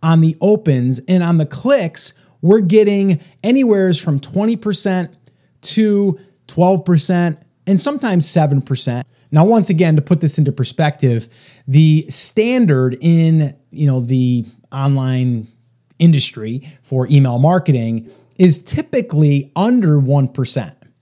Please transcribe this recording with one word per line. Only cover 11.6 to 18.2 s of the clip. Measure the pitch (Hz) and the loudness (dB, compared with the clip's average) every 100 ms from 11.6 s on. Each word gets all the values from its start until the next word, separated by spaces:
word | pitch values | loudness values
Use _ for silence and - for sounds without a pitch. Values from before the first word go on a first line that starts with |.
| - | 0
the | 135 156 156 - | 4 4 2 -2
standard | - - - 220 254 220 135 127 123 | -10 -8 -2 -2 0 2 2 0 -2
in, | 165 165 165 160 147 143 _ | 0 2 2 2 0 -6 _
you | - 151 | -4 -2
know, | 127 | 0
the | 120 131 127 123 113 - _ | -2 -2 0 -2 -4 -14 _
online | 135 139 139 131 127 127 120 110 _ _ _ _ _ | -4 -2 -2 -2 -2 -2 -4 -8 _ _ _ _ _
industry | 170 151 - - 110 123 139 - | 2 2 -2 -10 -10 -10 -12 -20
for | _ 131 127 | _ -6 2
email | 143 135 120 | 2 2 2
marketing | 143 180 180 131 113 113 113 - | 2 2 0 -2 -2 -6 -8 -20